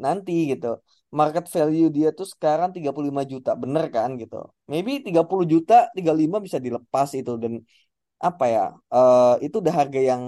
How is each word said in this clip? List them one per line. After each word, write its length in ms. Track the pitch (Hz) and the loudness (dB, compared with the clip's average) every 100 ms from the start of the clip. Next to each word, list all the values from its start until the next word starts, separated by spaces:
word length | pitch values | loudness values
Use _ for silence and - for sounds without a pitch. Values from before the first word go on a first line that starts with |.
nanti 480 | 127 185 190 170 156 | -4 -4 -2 -2 0
gitu. 140 | 123 120 113 _ _ _ | -2 -4 -8 _ _ _
Market 300 | 147 151 160 170 | -2 0 0 -4
value 340 | 175 151 156 165 147 | -2 0 2 2 2
dia 120 | 156 151 | 0 -2
tuh 80 | 190 | -8
sekarang 420 | - 156 156 180 180 | -4 -2 0 -2 -4
tiga 140 | 143 | -6
puluh 160 | 143 147 | -4 -4
lima 80 | 139 | -4
juta, 280 | 131 131 127 110 | -6 -6 -4 -4
bener 220 | 123 151 160 | -2 -4 -2
kan 160 | 117 110 127 | -2 -4 -4
gitu. 160 | 113 110 - _ - | -12 -14 -16 _ -10
Maybe 300 | 147 202 277 208 | -6 -4 -6 0
tiga 160 | 165 | 0
puluh 240 | 165 190 170 | 2 0 2
juta, 280 | 165 160 233 190 185 | 2 6 4 4 0
tiga 140 | 165 | 0
puluh 100 | 160 156 | 2 2
lima 100 | 208 196 | -2 -4
bisa 120 | 151 | -6
dilepas 500 | 123 120 _ 135 139 | -6 -8 _ -2 -2
itu. 180 | 135 123 117 | -4 -6 -6
Dan 200 | 113 117 - _ _ _ _ _ | -6 -8 -12 _ _ _ _ _
apa 260 | 175 170 127 | -4 -2 0
ya, 100 | 113 95 - - | 0 -2 -6 -4
eh, 440 | 123 127 123 123 120 143 | 4 6 6 6 4 0
itu 100 | 220 | -2
udah 120 | 165 165 | -2 0
harga 200 | 139 135 131 | 0 0 0
yang 120 | 123 | 0